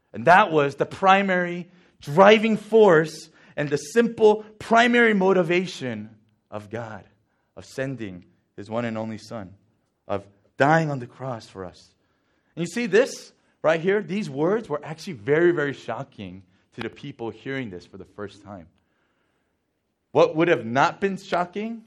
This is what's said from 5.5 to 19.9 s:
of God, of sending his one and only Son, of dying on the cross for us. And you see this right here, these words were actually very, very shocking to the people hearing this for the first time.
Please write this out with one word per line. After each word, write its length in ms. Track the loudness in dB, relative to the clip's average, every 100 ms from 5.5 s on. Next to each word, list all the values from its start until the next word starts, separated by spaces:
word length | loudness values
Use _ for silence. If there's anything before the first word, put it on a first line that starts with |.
| 0 -2 -8 -10 -10 -12 -20 _ _ _
of 220 | -16 -12
God, 320 | -12 -12 -16 -20 _ _ _ _ -20
of 100 | -16
sending 600 | -10 -10 -10 -12 -14 -20 _ _ -20
his 120 | -10
one 160 | -6
and 140 | -6 -8
only 220 | -10 -12
Son, 340 | -14 -16 -16 -20 _ _ _ _ -10
of 180 | -10 -10 _ _ 0
dying 320 | 2 2 0
on 80 | -6
the 80 | -10
cross 420 | -14 -12 -12 -14
for 160 | -16 -16
us. 280 | -18 _ _ _ _ _ _ _ -10
And 60 |
you 60 | -8
see 200 | -6 0
this 440 | 2 0 -4 -20 _ _ _
right 180 | -2 0
here, 220 | 0 -2
these 260 | -4 -8 -6
words 420 | -4 -2 -2 -4
were 120 | -10
actually 300 | -10 -14 -14
very, 380 | -10 0 2 4
very 220 | 2 -4
shocking 680 | -6 -10 -12 -12 -14 -16 -16 -20 _ _
to 80 | -12
the 80 | -12
people 400 | -12 -18 -12 -12
hearing 400 | -12 -12 -10 -10
this 160 | -14 -18
for 120 | -20
the 80 | -20
first 380 | -16 -16 -16
time. 240 | -20 -20 -20 _ _ _ _ _ _ _ _ _ _ _ _